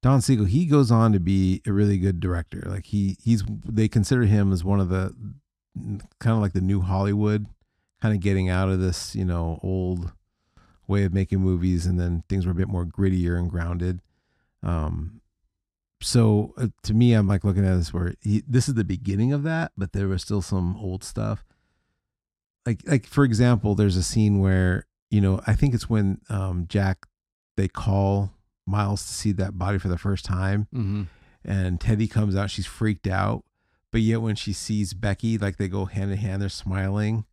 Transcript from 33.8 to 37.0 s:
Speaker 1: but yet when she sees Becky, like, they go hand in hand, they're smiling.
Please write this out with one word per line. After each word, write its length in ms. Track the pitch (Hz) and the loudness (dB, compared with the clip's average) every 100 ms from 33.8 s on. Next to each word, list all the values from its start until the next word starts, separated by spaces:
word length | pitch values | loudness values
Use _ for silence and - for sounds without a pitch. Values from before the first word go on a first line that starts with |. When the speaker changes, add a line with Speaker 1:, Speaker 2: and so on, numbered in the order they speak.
| _ | _
Speaker 1:
but 80 | 117 | 0
yet 220 | 110 113 | 2 0
when 120 | 113 | -2
she 180 | 107 - | -4 -6
sees 420 | 98 - 107 98 | -8 -4 -4 -4
Becky, 440 | 92 104 98 113 110 | -4 -4 -2 -2 -2
like, 180 | 101 92 | -2 -2
they 120 | 98 | -4
go 160 | 95 | -4
hand 260 | 95 - 98 | -4 -4 -4
in 60 | 98 | -2
hand, 240 | 107 98 | -4 -4
they're 60 | 101 | -4
smiling. 800 | - - 95 95 101 | -6 -6 -4 -2 -2